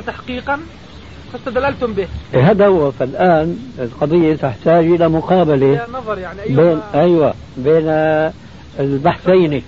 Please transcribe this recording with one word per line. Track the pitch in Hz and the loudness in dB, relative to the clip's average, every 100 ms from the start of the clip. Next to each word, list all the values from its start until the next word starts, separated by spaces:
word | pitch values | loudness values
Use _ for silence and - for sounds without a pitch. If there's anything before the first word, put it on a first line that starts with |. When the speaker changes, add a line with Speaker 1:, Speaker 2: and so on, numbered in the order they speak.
| 220 | -10
Speaker 1:
تحقيقا | - - 247 269 285 330 - - - - - - | -12 -10 -10 -6 -8 -8 -20 -20 -20 -20 -20 -18
فاستدللتم | 247 269 240 277 - 240 | -14 -6 -4 -2 -2 -4
به. | 196 180 - - | -4 -6 -10 -4
Speaker 2:
إيه، | 139 143 | 2 4
هذا | 208 202 | 4 4
هو. | 185 143 | 4 0
فالآن | 123 131 - 185 160 160 175 254 139 | -2 -6 0 2 2 0 -6 -10 -10
القضية | 120 - 147 175 160 156 | -10 -4 0 2 2 0
تحتاج | 139 107 160 170 165 | -4 -2 2 4 4
إلى | 175 165 | 2 2
مقابلة | 160 151 185 160 139 135 | 0 0 2 2 2 2
Speaker 1:
إلى | 139 - | 2 -4
نظر، | 254 214 208 | -10 -8 -8
يعني، | - - | -10 -10
أيوة. | - 135 | -2 2
Speaker 2:
بين، | 170 156 - 143 | 4 2 -2 0
أيوة، | 175 170 135 - - - | 2 2 0 -2 -10 -6
بين | 131 160 156 156 156 156 156 - - - - - | 0 0 2 0 0 0 -2 -6 -18 -20 -14 -6
البحثين | 139 139 156 - 175 185 165 139 | -4 -2 -2 -2 2 2 2 -2